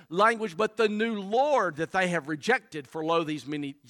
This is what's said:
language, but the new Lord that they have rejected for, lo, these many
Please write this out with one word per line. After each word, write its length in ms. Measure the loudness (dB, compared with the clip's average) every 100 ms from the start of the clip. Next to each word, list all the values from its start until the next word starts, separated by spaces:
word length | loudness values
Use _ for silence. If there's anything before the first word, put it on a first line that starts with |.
| -6
language, 480 | 2 4 4 -2 -2
but 180 | -2 2
the 140 | 0
new 320 | 2 -2 -2
Lord 540 | -2 0 2 2 2 -2
that 160 | -4
they 160 | 0 0
have 220 | 0 -4
rejected 580 | -4 0 0 -2 -12 -10
for, 180 | -6 0
lo, 180 | 0
these 220 | 0 -4 -6
many 300 | -8 -8 -12 _